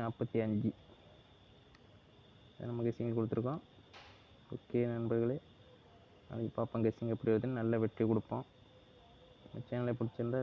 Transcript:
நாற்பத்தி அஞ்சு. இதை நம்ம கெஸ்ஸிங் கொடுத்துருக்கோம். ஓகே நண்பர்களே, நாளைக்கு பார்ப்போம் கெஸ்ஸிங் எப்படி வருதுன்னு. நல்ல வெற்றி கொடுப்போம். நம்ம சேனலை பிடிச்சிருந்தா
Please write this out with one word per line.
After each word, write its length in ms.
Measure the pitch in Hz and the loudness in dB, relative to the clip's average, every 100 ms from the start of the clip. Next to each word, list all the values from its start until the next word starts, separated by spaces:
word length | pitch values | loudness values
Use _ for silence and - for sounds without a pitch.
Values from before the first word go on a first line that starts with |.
நாற்பத்தி 380 | 117 - 113 117 | -2 -2 -2 0
அஞ்சு. 320 | 110 107 107 - - - - - - - - - - - - - - - - - - | 2 2 0 -2 -10 -20 -20 -20 -20 -20 -20 -20 -20 -20 -20 -20 -20 -20 -20 -20 -20
இதை 120 | - 117 | -12 -8
நம்ம 160 | 120 | -2
கெஸ்ஸிங் 360 | 117 113 117 117 | -2 -2 -2 0
கொடுத்துருக்கோம். 420 | 110 - 120 156 - - - - - - - - - | 0 0 0 -2 -8 -20 -20 -20 -20 -20 -20 -20 -14
ஓகே 320 | - - 120 120 | -14 -2 0 2
நண்பர்களே, 520 | 117 117 117 117 143 - - - - - - - - - | 0 0 2 2 0 -6 -20 -20 -20 -20 -20 -20 -20 -12
நாளைக்கு 220 | 113 113 | -6 -4
பார்ப்போம் 300 | - 113 120 | -2 -2 2
கெஸ்ஸிங் 300 | 110 - 117 110 | 0 0 -2 0
எப்படி 160 | 120 | 2
வருதுன்னு. 280 | 110 123 127 | 2 2 0
நல்ல 180 | 113 113 | 0 2
வெற்றி 280 | 110 - 110 | 0 2 2
கொடுப்போம். 380 | 110 - 120 131 - - - - - - - - - | 2 0 -6 -8 -16 -20 -20 -20 -20 -20 -20 -20 -20
நம்ம 240 | - - - | -16 -14 -6
சேனலை 260 | 123 123 117 | -2 0 0
பிடிச்சிருந்தா 420 | 120 - 120 127 | -2 -2 -2 0